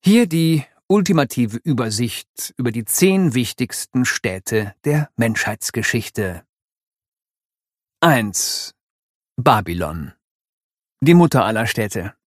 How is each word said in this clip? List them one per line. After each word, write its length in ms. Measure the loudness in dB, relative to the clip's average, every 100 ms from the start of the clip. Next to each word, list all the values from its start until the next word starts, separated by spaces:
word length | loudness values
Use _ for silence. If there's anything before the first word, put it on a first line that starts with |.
Hier 220 | 4 4 4
die 380 | 2 2 2 -2 _ _
ultimative 680 | 2 4 2 0 0 -2 -2
Übersicht 920 | -2 -2 -2 -2 -4 -6 -14 -14 -14 -6
über 140 | -4
die 140 | -4
zehn 500 | -6 2 2 4 2
wichtigsten 680 | 0 -4 -4 -6 -6 -6 -2
Städte 720 | -2 -2 -6 -6 -2 -2 -2 -6
der 260 | 0 0 -2 -2
Menschheitsgeschichte. 1300 | -2 0 -4 -6 -6 -4 -4 -4 -4 -6 -6 -8 _ _ _ _ _ _ _ _ _ _ _ _ _ _ _ _
Eins. 760 | 2 2 0 -4 -6 -8 -12 _ _ _ _ _ _ -2
Babylon. 760 | 2 2 0 -6 -6 -8 -12 _ _ _ _ _ _ _ _ _
Die 140 | 6
Mutter 300 | 6 6 4
aller 220 | 0 -2 -4
Städte. 480 | -4 -4 -6 -10 _